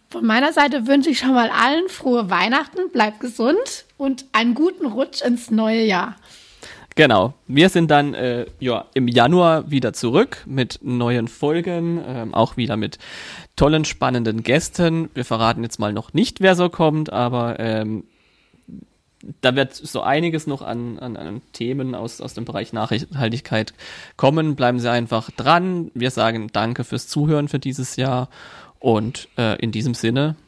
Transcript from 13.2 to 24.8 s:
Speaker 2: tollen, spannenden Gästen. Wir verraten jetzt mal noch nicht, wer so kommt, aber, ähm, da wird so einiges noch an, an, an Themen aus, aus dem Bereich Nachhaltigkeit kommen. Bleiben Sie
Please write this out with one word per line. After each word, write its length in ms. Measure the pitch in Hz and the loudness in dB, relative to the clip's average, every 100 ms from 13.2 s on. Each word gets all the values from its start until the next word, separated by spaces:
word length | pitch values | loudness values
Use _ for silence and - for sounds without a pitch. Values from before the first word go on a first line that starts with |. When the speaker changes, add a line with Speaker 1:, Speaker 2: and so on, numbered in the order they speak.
| - - - - | -16 -18 -16 0
Speaker 2:
tollen, 260 | 143 156 | 2 2
spannenden 580 | 151 - 131 123 113 110 | 0 -2 -2 0 -2 -2
Gästen. 680 | 113 143 - - 170 165 165 | 0 0 0 0 0 0 -4
Wir 120 | - - | -8 -4
verraten 380 | 113 113 117 | 0 0 0
jetzt 160 | 113 - | -4 -4
mal 120 | 104 | -4
noch 220 | 104 - | -4 -4
nicht, 260 | 156 247 - | 0 0 2
wer 160 | 190 175 | 2 4
so 140 | 180 | 2
kommt, 420 | - 160 156 156 | 2 0 2 -2
aber, 480 | 101 123 123 117 - | -2 -2 -2 -2 -4
ähm, 460 | 113 110 107 107 - _ _ _ _ _ - - - _ _ _ - - | -2 -2 -4 -6 -10 _ _ _ _ _ -20 -20 -20 _ _ _ -20 -2
da 120 | 127 127 | 0 2
wird 160 | 135 | 0
so 260 | - 156 - | -4 -10 -4
einiges 480 | - 147 170 160 156 | 0 0 0 -2 -4
noch 140 | 139 | -6
an, 360 | - 117 120 113 | -6 -8 -8 -10
an, 200 | 127 110 | -12 -10
an 240 | 78 104 - | -10 -12 -14
Themen 420 | - 117 135 131 | -8 -4 -4 -4
aus, 280 | 117 113 - | -6 -10 -10
aus 140 | 123 - | -12 -10
dem 100 | 117 | -8
Bereich 260 | - - | -8 -8
Nachhaltigkeit 1000 | 113 113 110 - 139 113 131 - 113 110 - - - - - | -6 -4 -4 -6 -4 -2 -2 -4 -4 -4 -8 -20 -18 -18 0
kommen. 400 | 131 160 156 139 | 2 4 0 2
Bleiben 240 | 123 | 2
Sie 100 | 123 | 2